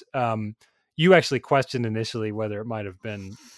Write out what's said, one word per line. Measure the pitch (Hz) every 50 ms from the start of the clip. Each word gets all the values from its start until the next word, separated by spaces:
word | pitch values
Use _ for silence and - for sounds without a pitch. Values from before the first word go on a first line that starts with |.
| - _ -
um, | 139 123 117 113 110 107 104 110 _ _ _ _ _ _ _ _
you | - 160 180 185
actually | 170 143 - 143 123
questioned | - - 147 139 127 - - 127 120
initially | 113 110 110 113 - - 117 110 107
whether | 104 107 110 107 104 104
it | 110
might | 117 113 110 104
have | 101 92 92
been, | - 113 104 101 98 95 101 - - - -